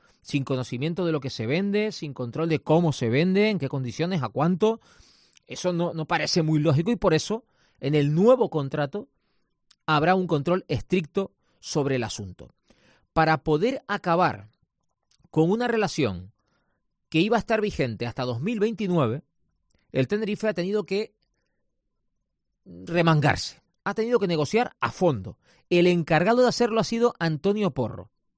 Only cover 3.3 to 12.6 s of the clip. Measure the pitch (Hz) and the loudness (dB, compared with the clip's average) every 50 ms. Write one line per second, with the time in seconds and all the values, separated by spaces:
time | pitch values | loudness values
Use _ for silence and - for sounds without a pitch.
3.3 | 185 196 208 214 214 170 139 127 - 139 131 120 113 - 151 180 190 165 131 107 | 4 4 2 2 2 -2 -4 -4 -4 -6 -6 -6 -4 -4 -4 -2 -2 -2 -4 -4
4.3 | - 131 143 170 190 160 208 220 226 226 - _ _ _ - _ _ _ _ _ | -2 0 2 2 2 4 2 2 2 0 -6 _ _ _ -20 _ _ _ _ _
5.3 | _ _ _ _ 120 - - 180 175 170 175 170 170 160 156 - 170 156 151 143 | _ _ _ _ -14 -4 -4 -2 0 0 -2 -2 -2 -6 -4 -2 -2 -2 -2 0
6.3 | - 175 160 156 156 151 147 156 139 139 165 202 240 185 - 190 160 156 - - | 0 0 2 2 2 2 4 4 2 2 2 0 -2 2 2 2 2 2 0 -2
7.3 | 208 226 - _ _ _ _ _ _ _ - 139 151 151 143 143 151 165 196 233 | -6 -6 -8 _ _ _ _ _ _ _ -4 0 0 2 2 2 2 4 6 6
8.3 | 262 254 233 165 - 156 139 135 - 147 143 139 - 202 262 - _ _ _ _ | 6 6 4 0 0 -4 -4 -4 -4 -4 -4 -4 -6 -10 -12 -12 _ _ _ _
9.3 | _ _ _ _ _ _ _ _ _ _ _ - 156 147 151 165 185 190 185 170 | _ _ _ _ _ _ _ _ _ _ _ 0 0 2 4 4 4 2 2 0
10.3 | 170 143 139 - 175 190 - - 156 - - - 185 185 170 - _ 196 196 - | 0 -2 0 0 -2 -2 -2 -4 -4 -4 -2 0 0 0 0 -2 _ -6 -6 -6
11.3 | - _ _ _ _ _ - - - 160 135 135 135 127 117 104 - - 104 95 | -10 _ _ _ _ _ -14 -4 -2 -2 0 0 0 -2 -2 -4 -8 -10 -12 -14
12.3 | 87 - - - - _ | -14 -16 -20 -20 -20 _